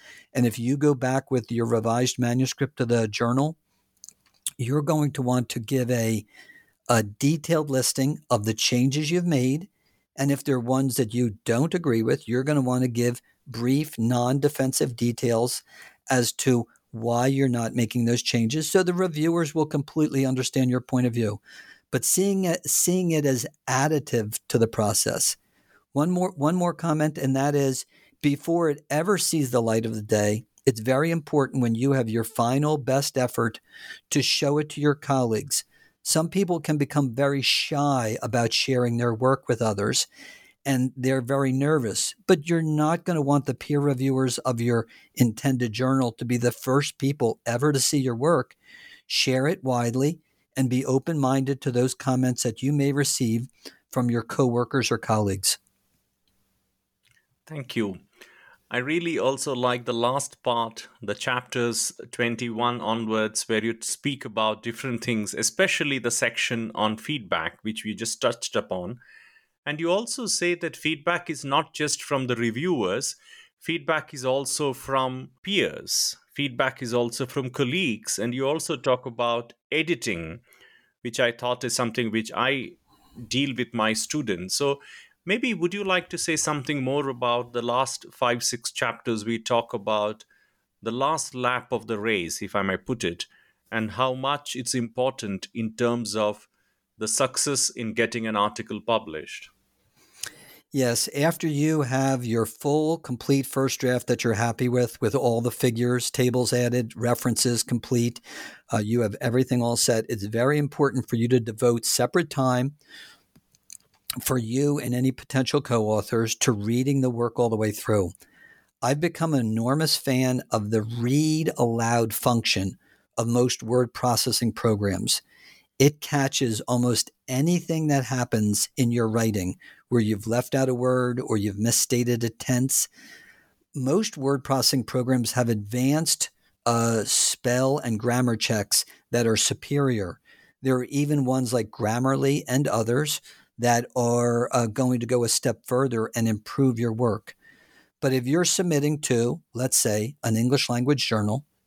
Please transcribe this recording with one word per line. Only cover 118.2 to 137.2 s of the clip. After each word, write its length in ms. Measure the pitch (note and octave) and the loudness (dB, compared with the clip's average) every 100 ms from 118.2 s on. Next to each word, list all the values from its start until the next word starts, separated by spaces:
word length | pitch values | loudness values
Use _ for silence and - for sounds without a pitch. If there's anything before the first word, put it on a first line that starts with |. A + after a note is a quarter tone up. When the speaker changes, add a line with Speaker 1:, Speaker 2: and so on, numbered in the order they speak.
| - _ - - _ _ | -20 _ -20 -20 _ _
Speaker 1:
I've 180 | A#2+ D3 | -2 0
become 340 | E3+ F3 D#3+ | -2 -2 0
an 60 | C#3+ | 2
enormous 560 | A2+ A2 A#2+ D3 D#3 - | 2 0 0 0 2 0
fan 460 | - B2+ C3 B2+ - | 0 2 2 0 -2
of 200 | A2 G#2 | -2 0
the 120 | A2 | 0
read 680 | A2 A#2+ A#2+ C#3+ D#3 D#3 D#3 - | -2 -2 0 2 2 2 0 0
aloud 560 | A#2+ A#2 A#2 A#2+ A2+ | 0 2 2 2 0
function 640 | - C3 A#2 - - F#2+ - _ _ _ - | 0 2 2 2 0 -2 -6 _ _ _ -6
of 100 | A#2 | 0
most 360 | A#2+ B2 - | 2 2 0
word 300 | A2 B2 A#2+ | -2 0 0
processing 600 | - B2 A#2 - A2 A#2 | -2 0 0 0 0 -2
programs. 680 | - A#2 G#2+ G2+ F2+ A2 - - _ - - _ - | 0 0 2 0 -2 -2 -4 -6 _ -20 -20 _ 2
It 200 | C#3 D3 | 4 4
catches 600 | - C#3+ C3+ - B2+ G#2+ | -2 0 0 0 0 -2
almost 480 | - A#2+ B2 A2+ - - - | 0 0 2 0 -2 -8 -4
anything 640 | C3 D#3+ F3 - D#3+ D3+ | 0 2 2 0 -2 2
that 160 | C#3 | 2
happens 640 | B2+ B2+ A#2+ A2 G#2+ G2+ - - | 2 -2 0 2 2 0 -2 0
in 160 | A#2+ | 0
your 160 | A#2+ A2+ | 2 2
writing 480 | A2+ A2+ G#2 F2+ - - - _ | 2 2 0 -2 -6 -12 -20 _
where 100 | A#2+ | 2
you've 260 | G#2+ G#2 G#2+ | 2 0 0
left 280 | A#2+ - | -2 0
out 160 | C3+ C3 | 0 0
a 40 | |
word 460 | A#2+ B2+ B2+ B2 B2 | 0 2 2 0 -2
or 160 | - A2 | -2 0
you've 220 | G2+ G2 | 0 0
misstated 640 | A#2 - - B2 A#2+ A#2+ | 0 0 2 0 2 0
a 60 | A#2 | -2
tense. 580 | - - B2 C3+ - - - - - - - _ _ _ | -4 -2 0 0 0 -2 -8 -20 -20 -20 -20 _ _ _
Most 420 | D3 B2+ F3+ A3 - | -6 0 0 0 -2
word 260 | C3+ C#3 | 0 0
processing 420 | - C3+ - C3+ | 0 0 2 0
programs 480 | A2+ C3 A#2+ B2+ A2+ | 0 -2 2 2 2
have 180 | B2+ A#2 | 0 2
advanced, 800 | A2 G#2 B2 C3 D3+ E3 - - - _ _ | 0 -2 0 2 2 0 -2 -4 -8 _ _
uh, 380 | A#2 A#2 A#2 A2+ | 0 2 2 2
spell 720 | G2 - | 0 0